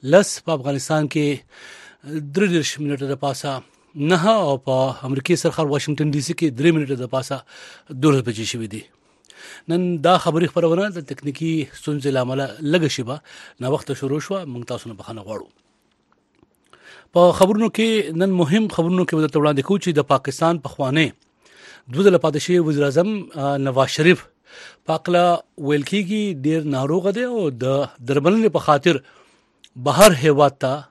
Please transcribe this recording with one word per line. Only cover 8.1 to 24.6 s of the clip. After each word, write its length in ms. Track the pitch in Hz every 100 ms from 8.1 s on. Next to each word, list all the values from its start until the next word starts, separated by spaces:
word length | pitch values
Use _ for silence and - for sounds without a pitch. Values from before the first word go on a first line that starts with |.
| 139 117
بجې 180 | 107 110
شوې 180 | 120 113
دي. 100 | 107 - _ _ _ _ - - - -
نن 120 | 170 180 175 143
دا 80 | 180 170
خبري 220 | 156 180
خپرونه 400 | - 165 170 202 175
د 20 | 143
تکنیکي 400 | 143 143 131 165 160 139 -
ستونزې 320 | - 147 139 135
له 40 | 127
امله 200 | 131 135 - 147
لږه 160 | 170 156 -
شیبه 200 | 117 143 _ - - -
ناوخته 320 | 127 147 - 135
شروع 200 | 139 147 143
شوه. 120 | 196 165
موږ 120 | 123 120
تاسو 160 | 120 -
نه 60 | 107
بخښنه 220 | - 113 101
غواړو. 400 | 107 - _ _ _ _ _ _ _ _ _ _ _ _ - - - _ 175
په 140 | 175 160
خبرونو 300 | 190 208 226 -
کې 400 | 226 220 147 160
نن 120 | 190 185
مهم 260 | 156 196 214
خبرونو 300 | - 165 180 175
کې 100 | 160
به 40 | 156
درته 140 | 156
وړاندې 280 | 147 143 135
کوو 100 | 196
چې 120 | 180 151
د 80 | 139
پاکستان 480 | 135 139 135 165 170 135
پخوانی 400 | - 135 143 156 - _ _ _ - - - -
دوه 120 | 127 196
ځله 120 | 180
پاتې 140 | 160 147 -
شوی 120 | 180 160
وزیر 180 | 147 143
اعظم، 260 | 139 185 214 180 156
آ، 100 | 139 143 135
نواز 260 | 131 131 -
شریف 240 | 156 170 - _ _ -